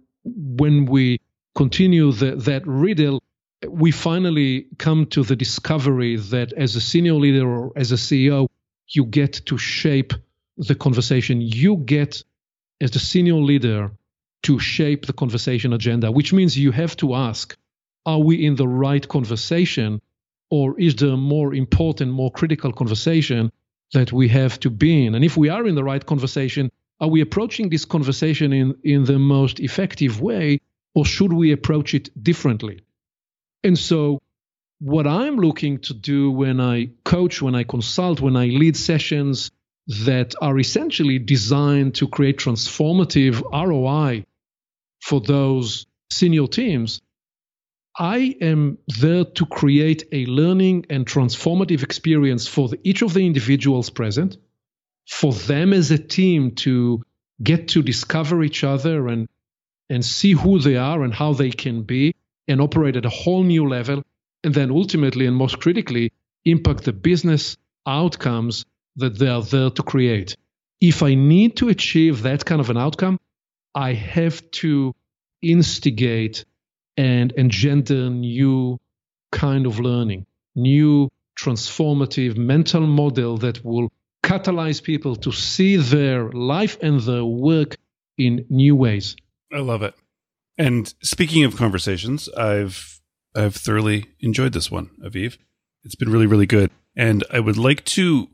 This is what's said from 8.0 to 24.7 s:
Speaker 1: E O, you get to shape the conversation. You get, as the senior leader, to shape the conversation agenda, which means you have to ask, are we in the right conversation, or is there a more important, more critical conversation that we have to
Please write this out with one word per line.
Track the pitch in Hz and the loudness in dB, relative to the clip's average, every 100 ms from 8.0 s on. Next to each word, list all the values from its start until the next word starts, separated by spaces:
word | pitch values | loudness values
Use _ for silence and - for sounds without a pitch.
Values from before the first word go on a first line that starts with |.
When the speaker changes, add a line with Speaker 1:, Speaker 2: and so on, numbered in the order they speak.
| - 139 139 | 0 2 2
Speaker 1:
E | |
O, | 139 131 _ _ _ - | 2 0 _ _ _ -4
you | 147 117 | -2 0
get | 143 139 - - | 0 0 -2 -6
to | 120 | -6
shape | - - 160 139 131 - - _ _ - | -4 -4 -2 -2 -2 -8 -10 _ _ -6
the | 147 | -4
conversation. | 139 143 117 - 131 - 120 | 0 0 0 0 0 0 -2
You | 117 113 185 190 | -2 0 2 2
get, | 127 147 143 - - _ _ _ _ - | 0 -2 -2 -6 -20 _ _ _ _ -6
as | 123 | -2
the | - | -2
senior | - 180 175 160 | -2 2 2 2
leader, | 143 139 120 104 101 104 _ _ _ _ | 2 2 0 -2 -6 -12 _ _ _ _
to | - 131 | 0 0
shape | - - 151 143 - | 0 -2 0 -2 -4
the | |
conversation | - 127 117 131 120 127 | -4 -4 -4 -4 -2 -2
agenda, | 117 117 117 113 | -2 -2 0 0
which | 135 147 | 0 2
means | 190 180 135 | 2 2 2
you | 139 | 0
have | 117 165 - | 0 -4 -2
to | 139 | -2
ask, | 127 120 110 - - _ _ _ _ | -2 -4 -6 -12 -18 _ _ _ _
are | 160 156 | -4 2
we | 156 170 | 2 2
in | 151 143 | 2 2
the | 127 | 0
right | 127 135 143 - | 0 0 -2 -2
conversation, | 147 113 113 - 170 175 - 107 107 - _ _ _ _ | -4 -2 -4 -2 0 0 0 -4 -4 -10 _ _ _ _
or | 151 135 180 | 0 0 2
is | 170 | 0
there | 120 143 | 2 0
a | 131 | 0
more | 139 151 143 | 0 0 0
important, | 139 131 - 160 147 127 | -2 0 2 2 -2 -4
more | 131 131 | -2 -4
critical | - 160 151 135 | -2 -2 -2 -4
conversation | - 117 110 165 165 143 120 113 - _ _ _ | -4 -2 -2 2 2 2 0 -2 -4 _ _ _
that | 135 123 | 0 2
we | 127 120 | 2 4
have | 135 131 - | 4 2 0
to | 135 | -4